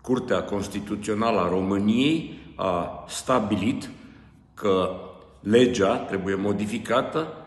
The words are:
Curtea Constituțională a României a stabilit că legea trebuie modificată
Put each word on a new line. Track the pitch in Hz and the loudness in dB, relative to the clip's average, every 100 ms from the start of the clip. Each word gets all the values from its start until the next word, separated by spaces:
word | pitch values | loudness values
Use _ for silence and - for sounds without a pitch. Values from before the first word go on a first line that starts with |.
Curtea | - 127 - 95 | -2 -2 0 -2
Constituțională | - 101 98 104 - 101 - 104 113 107 | -2 -4 -4 -8 -6 -6 -4 -2 2 2
a | 87 | 2
României | 92 95 98 104 117 139 160 - - - - | 0 2 2 2 4 4 2 -2 -14 -18 -4
a | 95 90 76 - - | -2 0 -2 -8 -10
stabilit | - - 127 104 101 98 - - - - - - - - | -12 0 0 2 0 0 -2 -6 -14 -20 -20 -20 -20 -20
că | - 104 95 90 - - - - - | -4 2 2 2 -4 -12 -16 -20 -10
legea | 98 113 127 - 95 127 | 4 6 6 6 2 2
trebuie | - 98 92 | -2 -4 -2
modificată | 98 101 95 104 117 107 117 127 160 160 - | -2 0 -2 -2 -4 0 0 0 -4 -4 -10